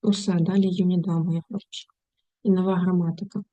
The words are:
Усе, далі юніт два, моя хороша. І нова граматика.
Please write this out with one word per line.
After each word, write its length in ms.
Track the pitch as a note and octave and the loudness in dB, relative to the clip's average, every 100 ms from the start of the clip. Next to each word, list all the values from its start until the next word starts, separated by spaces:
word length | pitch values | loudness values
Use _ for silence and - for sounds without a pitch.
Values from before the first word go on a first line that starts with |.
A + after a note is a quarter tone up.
Усе, 380 | A3 G3 - F3 | 0 0 0 0
далі 280 | E3 G3 F#3+ | 2 2 2
юніт 300 | F3+ F3+ F3+ | 2 2 2
два, 180 | F3 E3 | 0 -2
моя 240 | E3 E3 - | 0 -4 -6
хороша. 400 | G3 - - - _ _ _ _ _ | -12 -10 -18 -18 _ _ _ _ _
І 80 | G#3+ | 0
нова 260 | F#3 F#3 F#3 | 2 2 2
граматика. 680 | F3+ F3+ E3+ E3 G3+ G#3 G3+ | 2 2 0 -4 -8 -10 -10